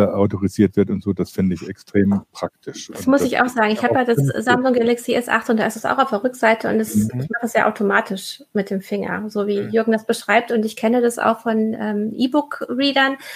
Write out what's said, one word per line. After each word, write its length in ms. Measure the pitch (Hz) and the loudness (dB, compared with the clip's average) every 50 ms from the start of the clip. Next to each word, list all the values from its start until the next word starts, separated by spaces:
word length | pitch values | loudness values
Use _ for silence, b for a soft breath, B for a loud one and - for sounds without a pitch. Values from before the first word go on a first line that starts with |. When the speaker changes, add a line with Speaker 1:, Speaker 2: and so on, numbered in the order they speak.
| 101 | 4
Speaker 1:
autorisiert 720 | 92 - 101 101 98 104 95 101 95 - - 104 92 - | 4 2 0 0 0 0 0 -2 -2 2 4 2 4 4
wird 160 | 104 98 - | 2 0 2
und 100 | 104 90 | 0 -4
so. 120 | - 98 92 | -2 -4 -2
Das 180 | - 92 - | -2 -4 -6
finde 240 | - - 95 92 90 | -2 0 0 0 0
ich 120 | 85 92 92 | -2 -6 -12
extrem 540 | 98 _ - - - 101 101 101 101 98 - _ | -12 _ -14 -2 0 2 4 4 2 0 -2 _
praktisch. 580 | _ - 90 - _ _ - - - - - - | _ -8 -8 -8 _ _ -16 -14 -14 -14 -16 -14
Speaker 2:
Das 100 | - - | -12 -4
Speaker 1:
Und 80 | - 254 | 0 2
Speaker 2:
muss 140 | 277 277 | 2 4
Speaker 1:
das 100 | 277 247 | 2 2
Speaker 2:
ich 100 | - - | 2 0
auch 60 | 254 247 | 0 0
sagen. 220 | - 233 214 214 | 0 0 0 0
Ich 60 | 214 214 | 0 0
Speaker 1:
ist 40 | 240 | 0
Speaker 2:
habe 120 | 240 - | 0 2
ja 60 | 254 | 2
Speaker 1:
auch 40 | 247 | 2
Speaker 2:
das 120 | 240 233 226 | 2 2 2
Speaker 1:
sinnvoll. 240 | 139 139 - - 220 | 2 2 0 -2 0
Speaker 2:
Samsung 300 | 254 247 247 254 262 240 | 2 2 2 4 2 2
Galaxy 400 | 247 226 240 240 240 - - - | 4 2 2 0 0 0 -2 -2
S 120 | 233 240 - | -2 0 0
acht 200 | - 226 - - | -2 -2 0 0
und 80 | 226 220 | 0 2
da 80 | 196 | 2
ist 120 | 220 - 220 | -2 -2 -4
es 80 | - | -2
auch 120 | - - 269 | -2 2 2
auf 140 | 262 269 | 2 0
der 120 | 220 202 - | 0 -2 -2
Rückseite 460 | 254 247 - 233 220 226 226 - 185 | -4 -2 2 2 2 2 2 0 -2
und 100 | 202 220 | 0 0
es, 140 | 220 214 - | 0 0 0
Speaker 1:
Mhm. 260 | 214 214 220 - 247 | 0 0 0 -2 -4
Speaker 2:
ich 80 | 135 - | -6 -4
mache 140 | 220 - 247 | -6 -4 -6
es 80 | 226 - | -2 0
ja 140 | 220 - 220 | 2 2 2
automatisch 760 | 214 - 214 196 196 208 202 - 196 185 - - - - - _ - | 0 0 0 2 2 2 0 0 -6 -8 -8 -12 -14 -16 -16 _ -4
mit 160 | 208 196 - | -4 -2 -2
dem 120 | 202 190 | -4 -6
Finger, 460 | 190 - 208 202 190 190 180 185 214 214 | -4 -4 -6 -4 -4 -4 -6 -6 -6 -6
so 160 | - 208 202 208 | -4 -4 -2 -2
wie 140 | 202 202 208 | -2 -2 -2
Speaker 3:
Mhm. 60 | 214 | 0
Speaker 2:
Jürgen 200 | 214 226 220 226 | 0 0 2 2
das 140 | 220 220 220 | 0 0 0
beschreibt. 460 | - - - - - 208 233 240 - | -2 -4 -4 0 2 2 2 2 2
Und 120 | 233 220 214 | -2 0 0
ich 120 | 220 - | -2 -4
kenne 260 | - - 220 240 247 | -2 0 2 2 4
das 160 | 240 240 233 - | 2 2 0 0
auch 220 | - 220 226 226 | 0 0 0 0
von, 340 | - 233 220 220 220 220 220 | -2 -2 0 0 0 0 -2
ähm, 360 | - 214 214 208 208 214 220 214 | -4 -4 -4 -2 -2 -2 -4 -2
E-Book-Readern, 1000 | - 247 254 269 294 285 294 - - - - 240 247 277 277 269 277 269 269 277 269 B B B | -2 -2 0 2 0 -2 -2 -8 -10 -8 -6 -2 0 0 2 2 2 2 2 0 -4 B B B